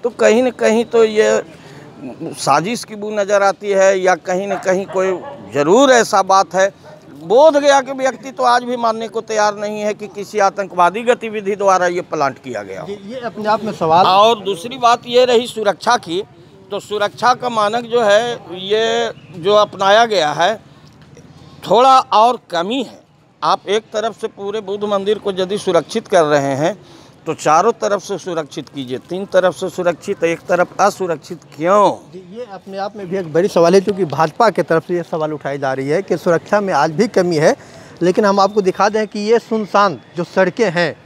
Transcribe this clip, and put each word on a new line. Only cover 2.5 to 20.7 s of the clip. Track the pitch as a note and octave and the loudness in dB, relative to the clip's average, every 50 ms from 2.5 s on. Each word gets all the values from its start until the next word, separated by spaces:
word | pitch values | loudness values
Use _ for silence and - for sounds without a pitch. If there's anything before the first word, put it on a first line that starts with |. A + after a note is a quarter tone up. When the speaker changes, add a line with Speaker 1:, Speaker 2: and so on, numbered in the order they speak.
| C#3 D3 D#3+ G3 A#3+ - - | 2 2 2 -2 -6 -6 -8
Speaker 1:
की | - A3 | -12 -14
बू | G#3 G3+ G#3+ | -12 -10 -8
नज़र | G#3+ G#3+ G3+ F#3+ G#3 G3+ G3 | -4 -4 -2 0 0 2 2
आती | G3 F#3 - G3+ G#3 | 2 0 -2 -4 -2
है, | G3 F#3+ F#3+ F#3+ G3 F#3+ | 0 2 4 4 2 2
या | F#3 F3+ F#3 | 2 0 0
कहीं | F3+ - F#3 F#3 F3+ G3 | 0 -2 -4 -4 -4 -2
ना | G3+ G3 | -4 -6
कहीं | F3+ F3+ F#3+ F#3+ F#3 G3 | -4 -2 -2 -2 -2 -2
कोई | - - F#3 F#3 F#3+ F#3 E3+ - - - - G#2+ F#2+ G#2 | -4 -4 -2 -2 -2 -2 -4 -8 -14 -16 -16 -18 -8 -4
ज़रूर | C#3 D3 D3 F#3+ B3 C#4+ C4+ | -2 2 4 6 6 6 6
ऐसा | C4 A#3+ G#3+ - - G3 F#3+ | 6 4 4 2 2 0 2
बात | F#3 F#3+ F#3+ G3 - E3 | 4 2 2 2 2 0
है। | F#3 F#3+ G3 F#3+ - - - - - - - C3+ C#3 D3+ | 0 0 0 -2 -8 -20 -20 -20 -20 -20 -20 -20 -18 -4
बोधगया | E3 G3 B3 D4+ D#4+ C#4+ D4 C#4 C#4+ C#4 C#4 | 2 4 6 6 6 6 4 4 4 4 2
के | C4+ B3 C#4 | 2 -2 -6
व्यक्ति | C4 C4 C4 B3 - - C4+ | -4 -4 -4 -4 -6 -14 -16
तो | B3+ - B3+ | -6 -2 0
आज | B3 A#3+ B3 B3 | 2 2 0 0
भी | A#3+ B3 | -4 -6
मानने | B3 A#3 A3+ A3 A3+ A3+ A3 | -2 -2 -2 -2 -2 -6 -8
को | - A3+ | -8 -10
तैयार | A3 - A3+ A3 G#3 G#3+ G#3 | -8 -4 -2 0 0 0 -2
नहीं | G3+ G#3 G#3 G#3+ G#3+ | -4 -8 -8 -6 -4
है | G#3 G#3 G#3 | -4 -6 -6
कि | G#3 G#3 | -6 -10
किसी | G3 F#3+ G3+ G3 F3+ - G#3 | -14 -12 -12 -14 -8 -2 0
आतंकवादी | G3 G3 - G3+ G3+ F#3 F#3 F3 F3 F3 F3+ A3 A#3+ | 0 0 0 -2 -8 -8 -2 0 0 0 0 -2 -2
गतिविधि | A3+ A#3+ - A3+ A3+ G#3 A3 G3+ F#3+ G#3 | -2 -2 -2 -2 -8 -8 -8 -6 -6 -4
द्वारा | F3+ G3+ G3 F#3+ F#3 F3+ | 0 2 2 2 2 2
ये | F3+ F3 F3 | 0 -2 -4
प्लांट | E3 - D#3 D#3 D3 C3+ B2+ - | -6 -6 -4 -2 -2 -2 -2 -6
किया | - C3 A#2+ G#2 G#2 | -14 -10 -10 -10 -10
गया | F#2+ F#2+ F#2+ - | -10 -12 -12 -10
हो। | E3+ | -12
Speaker 2:
ये, | G3+ G#3 G3 | -12 -14 -14
ये | G3 A#3+ C4 | -14 -14 -10
अपने | A#3+ A3+ E3+ G#3+ G#3 | -10 -12 -10 -6 -2
आप | G#3+ G#3+ A3 G#3+ | -2 -2 -2 -2
में | G#3+ G3 | -8 -6
सवाल। | - F3+ D#3+ D#3+ F3 F#3+ | -4 -2 2 4 4 4
Speaker 1:
और | E3+ F#3 G3 G#3 A3+ A#3 G#3+ | 4 4 4 4 4 2 0
दूसरी | G3 F#3+ G3+ - - A#3+ B3+ C4+ | -2 -8 -8 -8 -8 -12 -10 0
बात | B3 A#3 A#3+ B3 - | 2 2 2 2 -2
ये | A#3+ A#3+ A#3+ B3+ | 0 2 2 4
रही | B3 - A3+ B3+ | 4 4 0 0
सुरक्षा | A#3 - A3 A3 G3+ F#3 - - A3 A#3+ | 0 -8 -4 -2 -2 -2 -2 0 0 0
की, | A#3+ - F3 D#3+ F#3 G#3+ - - - - - - - - - | 0 0 -4 -6 -6 -6 -8 -16 -20 -20 -20 -20 -20 -16 -12
तो | G3+ G3 | -10 -10
सुरक्षा | - - G3+ G#3 G3+ G3+ - - G#3+ A#3+ B3+ | -10 -8 -4 -4 -4 -4 -4 0 0 0 0
का | A#3+ B3 B3 | 0 -2 -4
मानक | A#3 A3 G#3 G#3 A3 A#3+ A#3+ | -2 0 0 0 -2 -4 -6
जो | A3+ A3+ A#3+ A#3 | -2 -2 0 2
है, | G3+ G3+ G#3 A#3+ A#3+ A#3+ - - - E3+ | 4 4 4 2 0 -6 -8 -10 -14 -14
ये | F3+ F#3 F#3+ G#3 A3 A3+ A3+ A3+ A#3 A#3 A3+ - - - - D3 | -12 -4 -2 -2 0 0 0 0 -2 -4 -4 -8 -12 -20 -20 -16
जो | - D#3 F#3+ G#3 | -6 0 2 4
अपनाया | G#3 G#3 D3+ C3 F#3 G3 F#3+ G3+ A3 A#3 | 4 4 2 -2 -2 2 4 4 4 4
गया | A#3 G#3+ F#3 D#3 D3 D3 | 4 2 0 0 0 0
है, | D3 E3+ F#3 A3+ G#3 - - | 0 0 0 0 -4 -10 -20